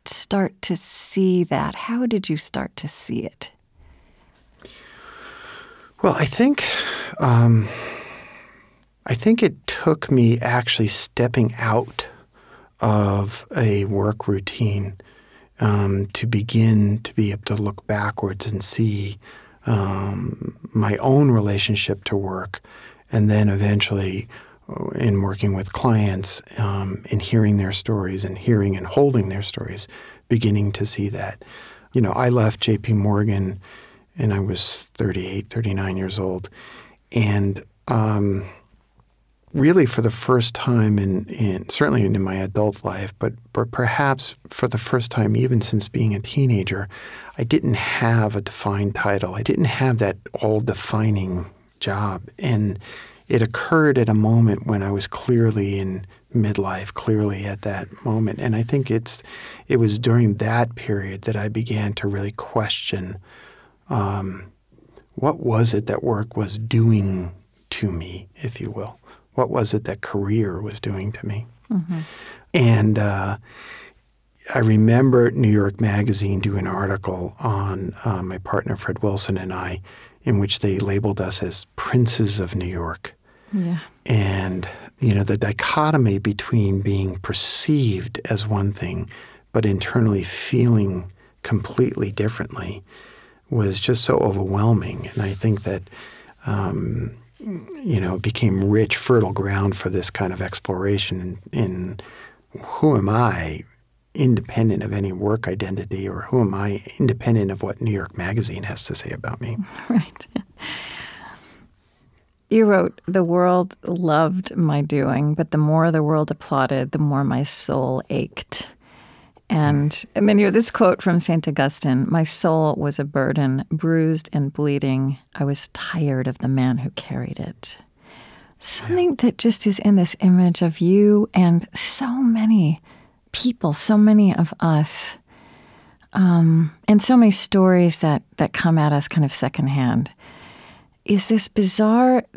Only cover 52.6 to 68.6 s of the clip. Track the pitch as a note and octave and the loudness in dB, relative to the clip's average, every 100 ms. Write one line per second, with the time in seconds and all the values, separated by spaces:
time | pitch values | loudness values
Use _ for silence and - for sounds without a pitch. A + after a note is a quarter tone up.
52.6 | G#2 F#2 - - - - - A#2 A2 - | 0 -4 -10 -20 -20 -18 -2 0 0 -2
53.6 | - D#3+ D3+ C3+ A2 G#2+ G#2+ A#2 A2+ G2+ | 0 2 4 4 4 4 4 6 6 4
54.6 | - G#2 G2 G2+ - - - A#2+ A2+ G#2+ | 0 -2 -2 -4 -6 -8 0 2 2 2
55.6 | G2 G2 F#2+ F#2+ F#2+ _ _ A#2+ G#2 G2+ | -2 -2 -4 -6 -12 _ _ 0 0 0
56.6 | G2 F#2 G2+ - - G#2+ G#2 G2 G2+ G2 | -2 -4 -8 -8 -2 0 0 -2 -6 -6
57.6 | G#2+ G2 F#2 - B2 A2 G#2+ - A#2+ A2 | -6 -6 -10 -10 -4 -2 -2 -2 -2 -2
58.6 | A#2 C#3 C3 A2+ A#2 - - - - - | 0 -2 0 -2 -2 -8 -8 -20 -18 -14
59.6 | - C3 A2+ G#2 A#2+ A#2 A2 G#2 A2 A#2 | -2 2 2 2 2 4 4 2 0 0
60.6 | A#2+ A#2 - G2+ G2 G2 A#2 G#2+ G#2 A2 | -2 -4 -6 -4 -4 -8 -6 -4 -4 -4
61.6 | A2+ G#2+ G#2 G2+ G2+ G2+ G2+ A2 - A#2 | -4 -2 -2 -4 -4 -4 -6 -8 -6 -4
62.6 | G#2+ - - G#2 F2+ F#2+ - - - - | -2 -4 -6 -8 -8 -12 -16 -20 -20 -20
63.6 | _ _ - A#2 G2+ G2+ F#2+ F#2+ F#2+ _ | _ _ -6 -4 -2 -4 -6 -10 -16 _
64.6 | _ _ _ _ _ - C#3+ - B2 A2 | _ _ _ _ _ -4 -4 -2 0 2
65.6 | A2+ G#2+ A2 - B2+ G#2 G#2+ - G#2 G#2 | 2 0 -2 -4 -2 -2 -4 -4 -6 -6
66.6 | A2+ A#2 A2+ A2 G2 F#2 F2 F2+ _ _ | -2 2 4 4 2 -2 -6 -10 _ _
67.6 | - - G#2 F2 E2+ F2+ - - A#2+ - | -14 -6 -4 -4 -8 -12 -16 -12 -10 -10